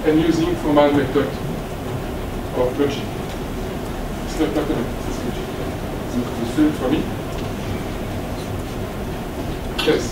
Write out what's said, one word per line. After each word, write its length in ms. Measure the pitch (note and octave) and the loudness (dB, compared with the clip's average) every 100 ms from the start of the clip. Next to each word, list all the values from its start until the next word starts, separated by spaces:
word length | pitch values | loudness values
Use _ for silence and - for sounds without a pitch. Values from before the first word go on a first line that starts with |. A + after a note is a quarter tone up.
and 160 | D#3 D#3 | 4 6
using 340 | E3+ D#3+ E3 F3 | 6 4 2 2
formal 360 | D#3+ D3 D3 | 4 8 8
method 340 | C#3+ C3 C#3 - | 6 4 2 2
of 1500 | - - - - - - - - - - - - - B2 C#3 | -2 -4 -4 -6 -6 -4 -4 -4 -4 -4 -4 -2 0 2 4
logic. 260 | C#3 - G#2 - - - - - - - - - - - | 2 2 -2 -4 -4 -4 -4 -4 -4 -4 -4 -4 -4 -4
It's 120 | - - | -2 0
not 160 | D#4 | 2
mathematics, 520 | - - - - - - | 2 2 0 -2 -4 -4
it's 100 | - | -2
logic. 220 | B2 - - - - - - - - B2 | -2 -4 -4 -4 -4 -4 -4 -4 -2 -2
It's 240 | B2 A#2 | -2 -2
the 60 | A#2 | 0
same 180 | - D3+ | 4 4
for 160 | - B2+ | 4 2
me. 100 | - - - - - - - - - - - - - - - - - - - - - - - - - - - - - - | 2 0 -4 -4 -4 -4 -4 -4 -4 -4 -4 -4 -4 -4 -4 -4 -4 -4 -4 -4 -4 -4 -4 -4 -4 -4 -4 -4 0 2
Yes, 160 | - - | 2 0